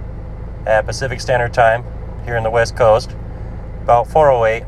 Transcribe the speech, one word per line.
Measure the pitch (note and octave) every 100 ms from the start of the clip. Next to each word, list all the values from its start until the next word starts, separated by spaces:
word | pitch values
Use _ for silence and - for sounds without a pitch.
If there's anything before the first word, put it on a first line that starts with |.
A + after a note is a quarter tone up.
| - - - - - - -
at | A2 G#2+
Pacific | A2 C3+ B2+
Standard | - B2 A#2+
Time | B2+ A2+ A#2 A#2+ - - - -
here | A#2
in |
the | A2
West | A#2 A2+ -
Coast, | A2+ A2 - - - - - - - -
about | - A#2+ A2+
four | D#3 D3
oh | B2 A2+
eight. | A2+